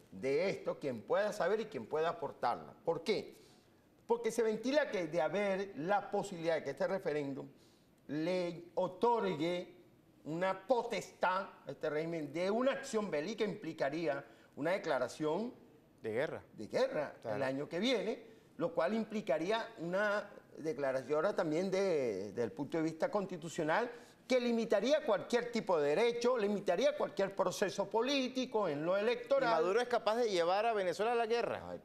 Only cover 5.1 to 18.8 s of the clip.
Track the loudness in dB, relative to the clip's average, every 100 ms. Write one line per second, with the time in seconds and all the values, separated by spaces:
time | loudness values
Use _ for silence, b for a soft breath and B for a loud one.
5.1 | 0 2 2 0 0 -4 -6 0 0 0
6.1 | -4 -4 -4 0 0 -2 -2 -2 0 -2
7.1 | -2 -2 -6 -10 B B B B _ -8
8.1 | -2 0 0 -2 -6 -8 -4 -4 0 2
9.1 | 2 0 -2 -2 -2 -6 -16 -20 -20 -20
10.1 | -16 -8 -2 -2 -2 0 0 0 -6 -6
11.1 | -2 0 0 -4 -10 -14 -6 -2 -2 -2
12.1 | -4 -6 -2 0 2 0 0 -2 -2 0
13.1 | -2 -2 -2 -2 -2 -8 -2 -2 0 -2
14.1 | -2 B B B -4 -2 0 0 0 0
15.1 | -2 -2 0 -2 -10 -20 -20 -20 -10 -4
16.1 | -2 -2 -4 -12 -14 -4 0 0 0 -4
17.1 | -8 -6 -2 -2 -4 -4 -2 0 0 -2
18.1 | -6 B B B -4 -2 0